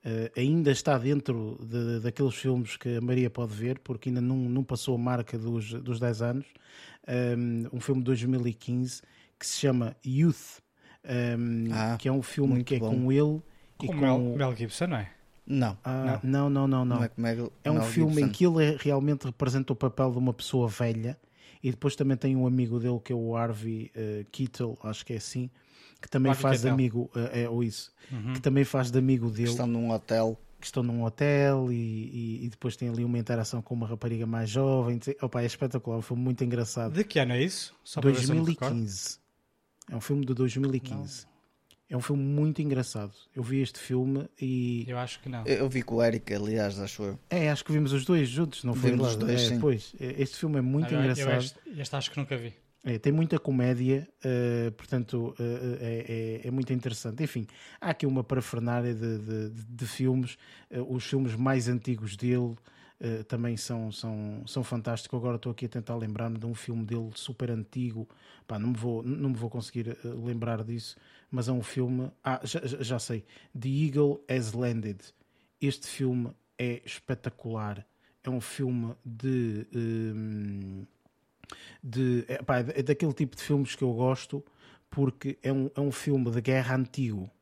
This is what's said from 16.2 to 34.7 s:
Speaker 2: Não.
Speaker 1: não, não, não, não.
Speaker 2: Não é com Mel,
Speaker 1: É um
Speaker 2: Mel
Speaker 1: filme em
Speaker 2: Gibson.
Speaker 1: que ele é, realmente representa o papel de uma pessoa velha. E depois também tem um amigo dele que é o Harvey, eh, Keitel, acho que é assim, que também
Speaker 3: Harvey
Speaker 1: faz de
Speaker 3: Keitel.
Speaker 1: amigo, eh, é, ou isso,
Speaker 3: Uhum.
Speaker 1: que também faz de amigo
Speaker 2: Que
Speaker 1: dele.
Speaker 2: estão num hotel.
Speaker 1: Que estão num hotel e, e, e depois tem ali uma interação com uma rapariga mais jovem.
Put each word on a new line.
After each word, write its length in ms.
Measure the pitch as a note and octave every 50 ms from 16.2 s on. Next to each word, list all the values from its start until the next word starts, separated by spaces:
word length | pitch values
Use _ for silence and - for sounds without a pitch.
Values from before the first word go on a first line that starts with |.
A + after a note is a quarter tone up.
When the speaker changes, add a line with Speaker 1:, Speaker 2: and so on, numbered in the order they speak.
| G2+
Speaker 2:
Não. 260 | C3 C3+ C#3 C#3+ C#3+
Speaker 1:
não, 0 |
não, 180 | C#3 C#3 C3+
não, 180 | C3+ C3+ B2+ B2+
não. 100 | B2 A#2+
Speaker 2:
Não 60 | A#2+ A#2+
é 40 | A2+
com 120 | - -
Mel, 300 | A#2 A#2 A#2 A#2 A#2+ - - - _
Speaker 1:
É 60 | -
um 40 | A#2+
Speaker 2:
Mel 80 | A#2 A2
Speaker 1:
filme 300 | A#2 - E3 D#3+ D#3 D#3 D3+
em 40 | C#3
Speaker 2:
Gibson. 40 | C3+
Speaker 1:
que 140 | G#2 - F3+
ele 200 | F3+ E3 D#3+ D#3 D3 D3+
é, 40 | C3+
realmente 460 | - C#3+ C#3+ C#3 C3+ D3 D3 C3+ -
representa 480 | C3 A#2+ - C#3+ B2+ B2 C3+ C3+ - C3
o 20 |
papel 360 | - - B2+ - - C3+ C3
de 60 | A#2+
uma 160 | B2 B2+ B2+ A#2
pessoa 340 | - - - - C3 B2
velha. 500 | A2+ G2+ - B2 A#2 A2+ A2 A2 A#2+ C#3+ _ _ _ _ _ - - - -
E 100 | - C3
depois 240 | B2 - - C#3+ -
também 220 | - D3 C3+ C3+
tem 180 | A#2+ - C3+ C3+
um 100 | C3 B2+
amigo 320 | B2+ B2+ B2+ B2 A2+ A#2 A#2+
dele 200 | A2+ B2 B2 A#2
que 140 | A#2 - B2
é 20 |
o 200 | A#2 A2+ A2+ A#2
Harvey, 520 | A#2 A#2 A#2 A2+ G#2 A2 A2+ A2+ A2 A2 - _
eh, 300 | A2+ A2 G#2+ G#2+ G#2 G#2 -
Keitel, 460 | - - C3 B2 - - B2 A2+ A#2 - -
acho 220 | G#2+ A2 - -
que 80 | - A#2+
é 20 |
assim, 320 | G#2+ - - - B2+ B2+ B2 _ _ _ _ _ - - - - _
que 80 | - -
também 200 | - C3+ C3 C3+
Speaker 3:
Harvey 120 | C3+ C3
Speaker 1:
faz 160 | - C3+ C3+
de 60 | A#2+ A#2
Speaker 3:
Keitel. 100 | C3 C3
Speaker 1:
amigo, 380 | C3 C3 A#2+ G#2+ A#2+ A#2+ - -
eh, 280 | A#2+ A#2 B2 - A#2+ A#2+
é, 60 | A#2+
ou 140 | A#2 A#2+ A#2+
isso, 300 | A2+ G#2 - - - _ _ - -
Speaker 3:
Uhum. 220 | C3 A#2+ G#2+ B2 B2+
Speaker 1:
que 80 | B2+
também 240 | B2+ C#3+ C3 C#3 C#3
faz 260 | - - C3+ B2+ B2
de 80 | A#2+ C3
amigo 300 | C3 C3 C3 B2 A#2 A#2
Speaker 2:
Que 80 | G#2+
Speaker 1:
dele. 120 | A2 A#2+ A#2+
Speaker 2:
estão 160 | A#2+ B2 B2
num 240 | A#2+ A#2 A#2 A#2 A#2
hotel. 460 | A2+ A2 - - A2+ A2+ A2 A2+ A2+ - - - - -
Speaker 1:
Que 60 | -
estão 160 | - - C3+ A#2+
num 200 | A#2+ A#2 A#2 A#2
hotel 680 | A2+ A2 - C#3+ D3 C#3+ C#3+ C#3+ C#3 C#3 C3+ C3 B2
e, 40 | A#2+
e, 680 | A#2+ A#2 A2+ A2 A2 A2 - - A#2+ A#2 A2+ A2+ A#2+ B2
e 40 | A#2+
depois 260 | A2 _ - B2 A2+
tem 140 | - C3 A#2+
ali 140 | A2+ A#2 A#2+
uma 120 | A#2+ A#2+
interação 440 | A#2+ A2 - B2 A2+ A2 - - A#2+
com 120 | A2 - B2+
uma 140 | A#2+ A#2
rapariga 380 | G#2+ A#2 A2 - A#2 A#2 A2+ A#2
mais 240 | A2+ A2+ A2+ A2+ G#2+
jovem. 500 | G#2 C3 C3+ C3+